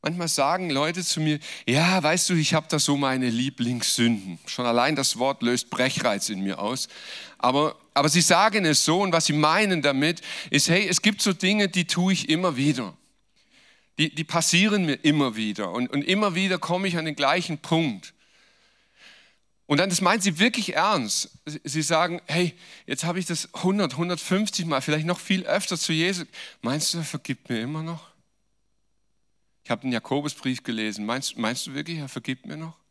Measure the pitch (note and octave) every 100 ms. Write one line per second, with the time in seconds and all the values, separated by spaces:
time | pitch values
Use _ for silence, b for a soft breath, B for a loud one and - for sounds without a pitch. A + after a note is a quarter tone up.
0 | - F3 E3 - C#3 F3+ F3+ C#3 D3+ E3+
1 | F3 - D#3 D3+ B B - C3+ E3+ F#3
2 | D3+ F3+ - F3 D3 D#3+ - D#3 - C#3+
3 | C#3 C3 B2 A#2 C3 - A#2+ A#2+ - -
4 | A#2 A2 F#2+ E2 - - B2 A#2 C3+ D3
5 | C3+ A2+ C3 C3+ A#2+ B2 - - B2+ -
6 | B2 G2+ - G2 G2 F2+ G#2 C3 - B
7 | B B B B B2 C3+ D#3 - _ -
8 | D3 E3 D#3+ F3 G#3+ G#3 E3+ C#3+ - E3+
9 | G3 E3 D#3+ D3+ D3+ F3 G#3 F3 C#3+ C3+
10 | D3+ E3 B B B D3 D3+ F3 G3 F3+
11 | G#3 G#3 G#3 F3+ F#3 G#3+ G3 F3+ F3 -
12 | F#3 F3 - D#3+ F#3 B2+ C#3+ C#3 G#2 -
13 | _ _ _ _ b b b b b -
14 | D#3+ D3+ D#3 E3+ D#3+ E3+ G#3 G3+ E3+ C3
15 | D3+ D3 C3+ A2 G#2+ G2+ G2 G#2 B2 C#3+
16 | D3 F#3+ G#3 F3 F#3+ F3+ - F3+ F#3+ E3+
17 | D#3 D3 C#3 F3+ F3 D3+ - E3 D#3+ G2
18 | - _ b b b b b b b b
19 | b b b b _ _ - D3 F#3+ F3
20 | F3+ A3 G3 D#3 A#3 - G3 D#3 F#3+ F#3+
21 | G#2+ - - - - D3+ - D3 C#3+ D#3+
22 | F3 E3+ - D#3 F3 - B B - D3
23 | E3 F3 F3 E3 - - F3+ G3+ E3 B2+
24 | E3+ F3 - F#3 G#3+ - E3 C3+ C#3 D3+
25 | D#3 F3 - F#3+ - F#3 - F3 - D#3+
26 | E3+ F#3 - B B B A#2 C#3+ D3+ F3
27 | D#3 D#3 - B2+ - A#2 A#2+ D#3 D#3+ E3
28 | - _ _ _ _ _ _ _ _ _
29 | _ _ _ _ _ _ - - C3+ A#2
30 | - C#3 D3 - C3 B2 - A2+ A2 G#2
31 | G#2 B2+ - - A#2 B2 - C3+ D#3 E3
32 | C#3 - - C3 - D3+ E3 - _